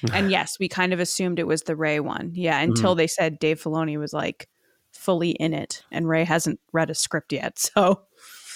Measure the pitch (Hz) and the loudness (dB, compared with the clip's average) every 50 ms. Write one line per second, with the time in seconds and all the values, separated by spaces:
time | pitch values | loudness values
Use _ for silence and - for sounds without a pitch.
0 | 123 117 - 190 196 190 190 175 - - - - 196 - - 185 180 185 180 175 | -2 0 0 2 2 2 2 2 0 -2 -4 -4 -4 -2 0 0 0 2 2 0
1 | 175 - - - 185 180 175 170 165 - 160 160 - 175 156 156 156 151 151 151 | 0 -2 -2 -2 -2 0 0 0 0 0 0 0 -2 -2 -2 0 0 0 0 0
2 | 143 - - - - 170 170 180 175 160 151 139 156 175 - - 220 185 180 165 | -2 -2 -4 -6 -6 -6 -4 -2 0 2 2 2 2 2 2 4 4 4 4 4
3 | 160 165 - 196 170 160 151 - 156 156 160 156 - 160 156 160 160 151 151 151 | 2 0 0 0 0 0 0 0 0 0 0 0 -2 -4 -2 -2 -2 -2 -2 -4
4 | 147 147 - 151 156 - - - - - _ _ _ _ _ _ _ _ - - | -4 -4 -4 -4 -4 -4 -6 -8 -14 -20 _ _ _ _ _ _ _ _ -20 -6
5 | - 196 180 165 175 170 - - 156 165 156 147 - - - - - - - 156 | -2 0 0 2 2 0 0 0 -2 -2 -2 -4 -6 -8 -10 -14 -14 -8 -4 -2
6 | 165 160 160 160 170 170 156 170 - 156 - - _ _ - 160 160 156 160 - | 0 2 2 2 2 2 2 0 0 -2 -4 -4 _ _ 0 0 0 0 -2 -4
7 | - - - - - - 151 - - - - - - - - 208 202 202 196 - | -4 -2 -2 -4 -4 -4 -6 -4 -4 -6 -6 -6 -6 0 2 4 6 6 4 2
8 | _ _ _ _ - - - - - - - | _ _ _ _ -20 -20 -20 -20 -18 -16 -16